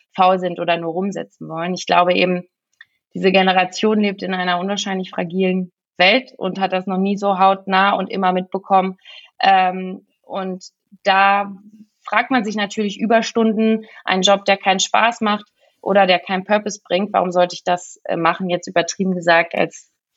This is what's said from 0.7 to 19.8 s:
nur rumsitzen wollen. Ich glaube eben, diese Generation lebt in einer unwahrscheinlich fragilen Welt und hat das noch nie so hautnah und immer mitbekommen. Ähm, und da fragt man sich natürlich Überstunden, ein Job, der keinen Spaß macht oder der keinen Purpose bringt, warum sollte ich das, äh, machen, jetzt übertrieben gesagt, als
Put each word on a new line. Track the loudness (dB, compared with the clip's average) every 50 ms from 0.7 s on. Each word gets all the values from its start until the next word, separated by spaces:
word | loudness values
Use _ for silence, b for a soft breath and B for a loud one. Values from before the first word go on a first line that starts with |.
| -2 -2
nur | -2 -6 -6
rumsitzen | -4 -4 -4 -6 -8 -10 -12 _ -18 -14 -12
wollen. | -10 -8 -6 -6 -6
Ich | -6 -4
glaube | 0 2 2 4 4 2
eben, | 2 2 0 0 -2 -6 _ _ _ _ _ _ _ b b b b b _ -6
diese | -2 0 2 4
Generation | 4 4 4 4 2 2 0 -2 -2 0 0 2 2
lebt | 0 0 -2 -4 -6
in | -6 -4
einer | -4 -2 -2 -2 -2
unwahrscheinlich | -2 -4 -4 -4 -6 -6 -6 -6 -6 -8
fragilen | -6 -6 -6 -4 -2 -2 0 0 0 -2 -4 -6 _ _ _ _ _ 2
Welt | 4 4 4 2 0 -4 -12 -8
und | -8 -6 -4 -4
hat | -4 -2 -2
das | -2 -4
noch | -4 -2 -2
nie | 0 -2 -2 -2
so | 0 0 2 4
hautnah | 4 4 4 2 -2 -2 2 2 2 2 2
und | 0 -2 -2
immer | -4 -2 0 0 0
mitbekommen. | 0 -2 -4 -6 -8 -2 0 2 2 2 0 -4 B B B B B B B B 0 2
Ähm, | 4 4 4 4 2 -2 -4 -6 -8 -10 -12 _ _ _ _ _
und | -12 -8 -8 -6 -6 -8 -10 -12 -18 _ _ _ _ _ -6 -2
da | 0 2 4 4 4 2 2 -2 -4 -10 -16 -20 -20 -20 -20 -20 _ _ _ -10
fragt | -4 -2 -2 0 2
man | 0 0 0
sich | 0 -4
natürlich | -4 -4 -4 -4 -4 -4 -4 -4 -4
Überstunden, | 0 2 2 2 2 0 0 0 2 2 2 2 2 2 2 0 -2 B B B B
ein | B -2 0 4
Job, | 4 2 2 2
der | 0 0
keinen | 0 2 0 0 0
Spaß | 0 0 0 2 2 2 0 0 -2
macht | -2 -2 -2 -4 _ _ _ _ _ _ _
oder | -4 0 4 4 4
der | 4 4 0
keinen | 0 -2 -6 -4 -2
Purpose | 0 0 0 -2 -2 -10 -10 _
bringt, | -4 -2 -2 -2 0 0
warum | 0 0 0 2
sollte | 0 0 0 0
ich | -4 -4
das, | -2 -2 -2 -4 -10 -20 -14 -8
äh, | -6 -4
machen, | 0 0 0 0 0 -2 -4
jetzt | -4 -4 -4 -4
übertrieben | -2 -2 -2 -2 -2 -4 -2 -2 -2
gesagt, | -2 2 2 4 4 2 0 -2
als | -2 -2 -2 -4 -10